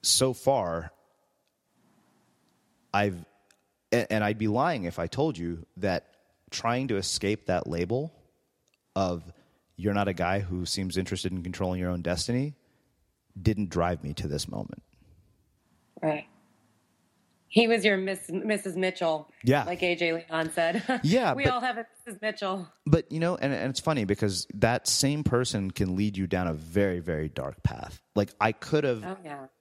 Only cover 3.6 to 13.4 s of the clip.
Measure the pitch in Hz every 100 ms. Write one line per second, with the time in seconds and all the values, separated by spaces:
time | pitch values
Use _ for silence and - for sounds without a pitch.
3.6 | _ _ _ 120 - 107 107 107 110 107
4.6 | 156 147 87 85 85 - 160 104 85 85
5.6 | - - 98 87 _ _ _ _ _ -
6.6 | 117 120 135 101 92 - 101 107 - 90
7.6 | - 85 87 120 156 - _ _ _ _
8.6 | _ _ _ - 92 87 82 - _ _
9.6 | _ - 95 101 101 87 87 98 95 90
10.6 | 90 - 92 87 92 92 90 92 87 90
11.6 | 92 90 90 87 85 87 - 120 143 147
12.6 | _ _ _ _ _ _ _ -